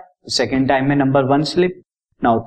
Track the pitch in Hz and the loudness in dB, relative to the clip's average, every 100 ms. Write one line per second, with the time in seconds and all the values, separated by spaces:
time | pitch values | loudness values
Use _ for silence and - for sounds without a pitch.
0 | - _ - - 120 131 131 - 135 143 | -8 _ -8 -4 -2 0 0 0 0 0
1 | 135 139 131 139 156 - 180 185 - _ | 2 2 2 0 0 0 -2 -2 -18 _
2 | _ _ 123 113 | _ _ 0 0